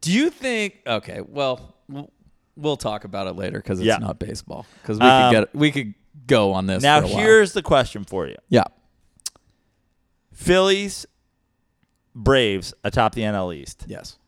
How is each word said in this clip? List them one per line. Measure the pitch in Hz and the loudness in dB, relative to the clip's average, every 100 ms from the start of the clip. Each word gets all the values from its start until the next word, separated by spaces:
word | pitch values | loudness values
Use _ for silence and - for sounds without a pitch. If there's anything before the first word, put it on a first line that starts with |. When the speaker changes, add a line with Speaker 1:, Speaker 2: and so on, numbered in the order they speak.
Speaker 1:
Do | - | 0
you | 196 311 | 0 0
think? | - 262 233 208 _ - | -2 -6 -4 -4 _ -6
Okay, | 113 - 90 - | -6 -6 -14 -12
well, | 143 139 127 - _ _ | -6 -4 -4 -10 _ _
w-, | 139 143 _ _ _ _ - | -16 -16 _ _ _ _ -8
we'll | 147 143 | -4 -4
talk | 117 104 104 | -6 -8 -10
about | 98 95 | -8 -8
it | 90 | -6
later | 95 - | -8 -8
'cause | - 95 | -6 -2
it's | 98 | 0
Speaker 2:
Yeah. | 107 | 0
Speaker 1:
not | 110 - | -2 -8
baseball. | - - - - - _ | -10 -12 -14 -18 -18 _
'Cause | - 107 | -8 4
we | 123 | 6
Speaker 2:
Um, | 131 127 | 6 6
Speaker 1:
could | 113 | 4
get, | 104 - | 2 0
we | 147 | 0
could | 143 117 101 _ - 127 | 0 -8 -12 _ -20 0
go | 131 101 | 2 4
on | 95 95 | 0 -2
this | 98 | 0
Speaker 2:
now, | 139 151 | 4 4
Speaker 1:
for | 95 | 2
a | |
while. | - | 0
Speaker 2:
here's | 214 220 208 | 6 6 6
the | 208 | -2
question | 156 147 123 107 95 | 2 2 2 -6 -10
for | 95 73 | -8 -8
you. | 53 _ | -10 _
Speaker 1:
Yeah. | 123 95 _ _ _ _ _ - _ _ _ _ _ _ _ _ _ _ | 2 2 _ _ _ _ _ -18 _ _ _ _ _ _ _ _ _ _
Speaker 2:
Phillies, | - - 180 190 196 202 - - _ _ _ _ _ _ _ _ _ _ | -12 0 2 4 0 -2 -10 -16 _ _ _ _ _ _ _ _ _ _
Braves | 120 110 135 117 95 85 - | -4 2 4 4 0 -6 -10
atop | 104 123 110 117 | -6 0 0 0
the | |
N | 107 104 | -4 -2
L | 92 | -4
East. | 80 67 - - | -8 -14 -18 -16
Speaker 1:
Yes. | 92 - - | -16 -18 -20